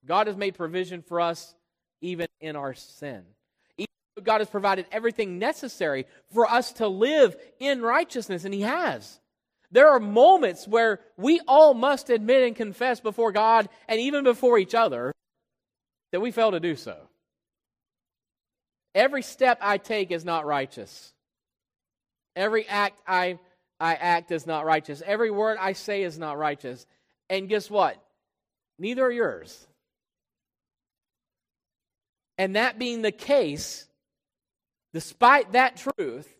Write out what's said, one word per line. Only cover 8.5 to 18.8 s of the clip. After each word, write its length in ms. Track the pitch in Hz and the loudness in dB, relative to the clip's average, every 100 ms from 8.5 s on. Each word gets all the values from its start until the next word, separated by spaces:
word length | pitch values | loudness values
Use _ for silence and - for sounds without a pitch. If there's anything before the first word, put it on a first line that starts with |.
He 80 | 196 | -6
has. 580 | 208 320 311 123 - - _ _ _ _ _ | -4 -4 -4 -6 -14 -20 _ _ _ _ _
There 180 | 214 302 | 8 8
are 100 | 269 | 8
moments 680 | 208 214 311 381 233 170 - | 2 6 8 8 4 -4 -2
where 320 | 226 226 196 _ - | 2 2 -2 _ -4
we 240 | 226 339 285 | 0 0 6
all 260 | 277 311 | 8 8
must 360 | 240 262 269 - | 8 0 -2 0
admit 340 | 233 214 262 | -2 2 2
and 120 | 247 | 2
confess 440 | 226 214 185 254 240 | -2 -10 -4 -4 -2
before 320 | 220 208 226 | -6 -2 -2
God 360 | 202 220 226 208 - - | 2 4 4 2 -10 -6
and 120 | 220 | -4
even 240 | 254 285 | -2 0
before 340 | 262 233 247 233 | 0 2 4 2
each 160 | 185 | 2
other 380 | 233 220 120 127 - _ _ _ _ _ _ _ _ _ | 0 0 -2 -6 -10 _ _ _ _ _ _ _ _ _
that 100 | 175 | -6
we 100 | 240 | -4
fail 200 | 233 220 | 0 0
to 80 | 175 | 0
do 160 | 170 | -4
so. 220 | 147 113 78 71 _ _ _ _ _ _ _ _ _ _ _ _ _ _ _ _ _ | -8 -12 -18 -20 _ _ _ _ _ _ _ _ _ _ _ _ _ _ _ _ _